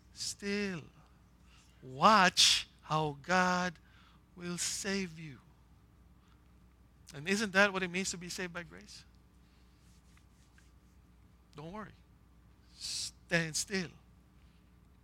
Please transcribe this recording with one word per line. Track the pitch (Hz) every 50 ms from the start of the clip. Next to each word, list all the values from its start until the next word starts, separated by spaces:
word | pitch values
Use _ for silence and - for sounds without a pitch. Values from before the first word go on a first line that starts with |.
| - - -
still. | - - - - - 208 202 202 208 208 196 185 160 123 - - - - - - - - - - - - - - - - - - - -
Watch | 131 131 135 160 202 220 208 185 180 - - - - - - - - - - -
how | - 156 156 156 151 143 143 135
God | - 180 185 185 180 180 180 180 180 165 - - - - - - - - - - - -
will | - 175 175 180 170
save | - - - - - 202 190 196 190 175 160 160
you. | 165 151 131 110 - - - - - - - - - - - - - - - - - - - - - - - - - - - - - - - - - - -
And | 143 147 175
isn't | 196 202 226 202 180
that | 190 202 202 185
what | 190 190
it | 175
means | 170 185 190 -
to | - 175
be | 180 175
saved | - - 185 180 170
by | 175 170
grace? | 151 160 - 202 - - - - - - - - - - - - - - - - - - - - - - - - - - - - - - - - - - - - - - - - - - - - - - - - - - - - - -
Don't | 151 151 165 185
worry. | 214 208 - 113 - - - - - - - - - - - - - - - - - - - - - - - - - -
Stand | - 180 165 165 160 151
still. | - - - 214 190 180 143 - - - - - - - - - - - - - - - - - - - - - -